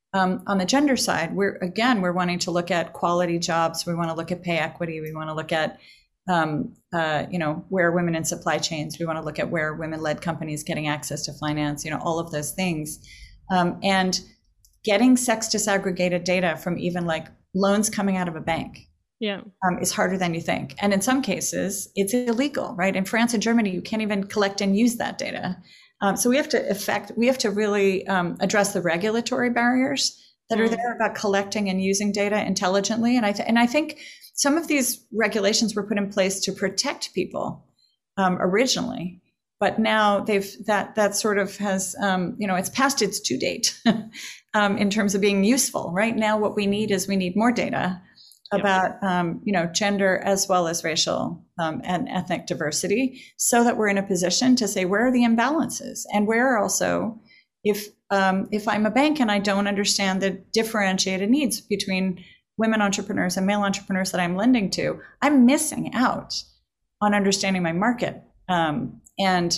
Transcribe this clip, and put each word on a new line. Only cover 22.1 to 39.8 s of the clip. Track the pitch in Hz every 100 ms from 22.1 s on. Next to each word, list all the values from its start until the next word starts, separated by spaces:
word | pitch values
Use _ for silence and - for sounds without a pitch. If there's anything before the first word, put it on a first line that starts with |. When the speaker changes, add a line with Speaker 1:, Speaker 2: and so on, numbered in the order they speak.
Speaker 1:
illegal, | 247 247 226 285 285 - 180
right? | 190 185
In | 190
France | 226 233 220
and |
Germany, | 208 233 202
you | 180
can't | 175 220
even | 214 202
collect | 196 214 196 196
and | 196 202
use | 240 233
that | - -
data. | - - - 180 - - - _
Um, | 196 190
so | 240
we | 262
have | 302
to | - -
affect, | 202 - 220 - -
we | 240
have | 262
to | 220
really, | 202 214 202 196 185 -
um, | 190 175 170
address | 190 208 196
the | 196
regulatory | 170 170 214 226 233 254 240
barriers | 240 240 254 269 269 - - - _ -
that | 220
are | 226
Speaker 2:
Mm. | 226
Speaker 1:
there | 240 226
about | 214
collecting | 226 214 196 202 214 202
and | 185
using | 190 196 208
data | 202 202 208
intelligently. | - 190 185 196 196 226 233 247
And |
I | 208
th-, | 208 -
and | 233
I | 240
think | 302 311 - - - -
some | - 285 320
of | 320
these | 294 247 - _
regulations | 208 214 220 196 226 220 208
were | 196
put | 202
in | 196
place | 208 190 190
to | -
protect | 185 190 190 277 - -
people, | - - - - - - _ _ _ _ -
um, | 190 180
originally, | 185 196 254 180 - - 175 - _ _ _ _
but | 196
now | 208